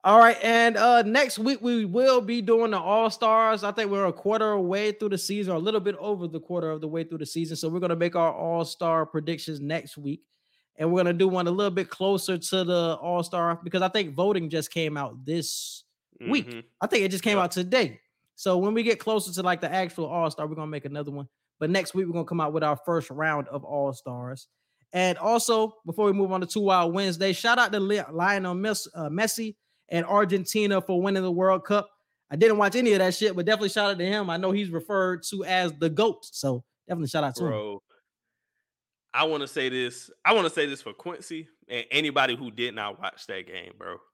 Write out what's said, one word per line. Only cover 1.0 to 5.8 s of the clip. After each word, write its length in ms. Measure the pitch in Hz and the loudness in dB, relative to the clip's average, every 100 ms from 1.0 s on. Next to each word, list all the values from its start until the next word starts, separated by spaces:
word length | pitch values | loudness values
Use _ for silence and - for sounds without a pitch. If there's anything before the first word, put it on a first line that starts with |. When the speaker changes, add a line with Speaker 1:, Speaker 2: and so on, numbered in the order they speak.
Speaker 1:
next 360 | 214 247 262 - | 6 2 2 0
week 240 | 226 262 | -2 0
we 240 | 240 233 208 | 0 0 0
will 340 | 214 262 254 | 2 4 4
be 220 | 208 240 | 2 -4
doing 300 | 202 226 226 | 2 4 4
the 60 | 196 | 0
All-Stars. 840 | 170 208 226 214 220 220 220 214 | 2 2 2 2 4 4 4 2
I 80 | 202 | -2
think 180 | 208 208 | -2 -2
we're 140 | 196 | 2
a 80 | 190 | 0
quarter 380 | 170 202 214 214 | 0 0 2 2
away 420 | 208 175 196 214 | 2 0 0 0
through 160 | 208 214 | -2 -4
the 100 | 190 | -2
season, 360 | - 208 190 | -4 -4 -2
or 20 | 165 | -2
a 20 | |
little 200 | 190 220 | 0 0